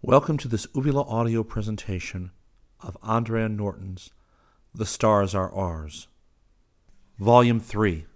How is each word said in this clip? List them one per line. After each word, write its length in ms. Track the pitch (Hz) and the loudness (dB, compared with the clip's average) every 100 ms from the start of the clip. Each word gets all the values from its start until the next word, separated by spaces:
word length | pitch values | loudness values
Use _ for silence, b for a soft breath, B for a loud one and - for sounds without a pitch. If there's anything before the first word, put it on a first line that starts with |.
| - | 6
Welcome 260 | 135 - 151 | 4 4 -4
to 100 | 127 | -2
this 180 | 110 - - | -4 -4 -4
Uvula 280 | 139 139 | 0 0
audio 380 | 139 113 117 113 | 0 -2 0 0
presentation 880 | 110 - 107 107 - 92 - 92 90 _ _ _ _ _ | -2 -4 -4 -6 -6 -8 -6 -10 -12 _ _ _ _ _
of 160 | - 95 | -14 -14
Andrea 460 | 110 113 113 113 110 | -2 -2 0 -2 -2
Norton's 640 | 107 101 - 95 92 - _ _ _ _ _ _ - | -2 -4 -6 -12 -12 -16 _ _ _ _ _ _ -6
The 100 | 107 | -6
Stars 480 | - 113 104 98 | 0 4 4 2
Are 160 | 98 92 - | 0 -2 -4
Ours, 540 | 92 80 76 - - _ _ _ _ _ _ _ _ - _ - | -4 -6 -10 -14 -20 _ _ _ _ _ _ _ _ -20 _ -4
Volume 440 | 113 120 120 113 | 6 8 8 4
Three 460 | 110 107 107 80 78 | -2 0 0 0 -8